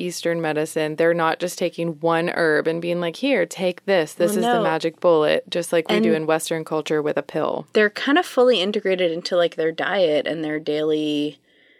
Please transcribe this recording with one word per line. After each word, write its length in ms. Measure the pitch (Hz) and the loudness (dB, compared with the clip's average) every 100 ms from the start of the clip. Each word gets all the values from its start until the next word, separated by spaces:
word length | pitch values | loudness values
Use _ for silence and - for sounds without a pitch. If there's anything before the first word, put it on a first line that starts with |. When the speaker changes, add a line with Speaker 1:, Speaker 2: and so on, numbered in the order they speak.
Speaker 1:
Eastern 380 | 180 - 170 170 | -8 -4 -4 -2
medicine, 560 | 160 151 156 160 151 156 | -2 -2 -2 -2 -2 2
they're 180 | 165 | 2
not 240 | 170 160 - | 4 2 0
just 180 | 180 - | -4 -4
taking 400 | 175 - 170 147 | -4 -2 -6 -2
one 280 | 165 165 170 | 0 0 0
herb 380 | - 160 151 160 | 0 2 2 0
and 160 | 165 | -2
being 180 | 170 175 | -4 -4
like, 140 | 170 | -4
"Here, 320 | 160 277 233 165 | -4 0 0 0
take 380 | - 185 - - | -2 -4 -4 0
this. 280 | 190 151 | 0 0
This 160 | - 208 | 0 0
Speaker 2:
Well, 80 | 208 | 2
Speaker 1:
is 40 | 233 | 2
the 80 | |
Speaker 2:
no. 80 | 240 | 2
Speaker 1:
magic 340 | 180 160 165 - | 0 0 -2 0
bullet," 500 | 175 160 151 156 185 | 4 4 4 2 0
just 240 | 175 170 | -6 -2
like 160 | 170 160 | 0 2
we 120 | 214 | 2
do 80 | 180 | 2
Speaker 2:
And 80 | 156 | 2
Speaker 1:
in 100 | 156 | 2
Western 380 | 160 - 165 | 0 0 -4
culture 360 | 160 156 - 156 | -2 -4 -2 -2
with 160 | 147 147 | 0 -4
a 60 | |
pill. 460 | - 160 - - - | -4 -4 -2 -4 -2
Speaker 2:
they're 160 | 220 208 | 2 2
kind 300 | - 269 320 | 0 0 2
of 80 | 359 | 2
fully 340 | 262 247 208 | 2 4 4
integrated 520 | 190 208 190 185 175 | 0 -2 0 0 0
into, 240 | 165 - 180 | -2 -2 0
like, 180 | 170 | 0
their 160 | - 160 | 0 -2
diet 560 | 160 143 196 165 151 - | -2 -2 2 2 2 -2
and 160 | 160 | -4
their 160 | 151 156 | -4 -4
daily, 800 | 151 151 156 156 151 147 147 - _ _ _ | -4 -2 0 0 0 -2 -4 -8 _ _ _